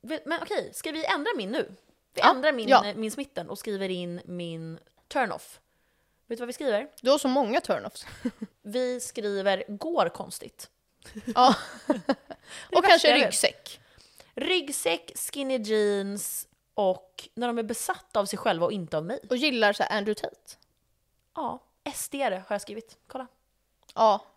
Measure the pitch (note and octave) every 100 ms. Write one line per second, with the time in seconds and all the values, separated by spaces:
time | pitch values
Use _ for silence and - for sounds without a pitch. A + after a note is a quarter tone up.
0 | A#3+ D#4 C#4 E4 D#4+ G4 - - - D#4
1 | - D#4 D#4 F#4+ F#3+ C#4 G3+ - _ _
2 | _ - B3 C4 D4 C4 A3 B3+ G#3 G#3
3 | A3 B3 C#4 - E3 G3+ A3+ G3 G3 F3+
4 | F3 F3 - F3 E3+ D#3+ E3 E3 _ _
5 | _ - A3+ F2 - - _ _ _ _
6 | _ _ _ A#3 A#3+ B3+ C#4+ G#3 C#4 -
7 | A#3+ C#4+ C4+ C4 G#3+ C#4 - D#3+ G#3 -
8 | - - A#3+ - G#3+ _ G#3 A#3+ B3 B3
9 | - - G#3 G3+ G3 F#3+ - G3+ D#4+ E4+
10 | E3+ - - - - - - _ _ _
11 | - G#3+ A#3+ A3+ B3+ G#3 - - - B3+
12 | - - _ - - - - F#4 F#4+ E4+
13 | D#4 D4 B3+ - - - - - _ _
14 | - _ - - D4+ F#4 C#4+ C4+ - E4
15 | - - - C#4+ C4+ C4 G#3 G#3+ G#3 G3+
16 | G3 G3+ - - - _ _ - G3 F#3
17 | - - - - A#3+ A#3 G#3+ A3+ - F#4
18 | _ A3 G3+ G3+ A#3 E3+ E3+ G#3 E3 D#3
19 | E3 C4+ - B3+ D4+ B3 G#3 G3+ - G#3+
20 | G3+ G#3+ - - - - _ _ _ _
21 | _ _ _ - C4+ B3+ _ _ - -
22 | - C#4 C4 F#3 F#3 G3+ - G#3+ A3+ -
23 | _ C4 B3 _ _ _ _ _ _ -
24 | A3 G3+ -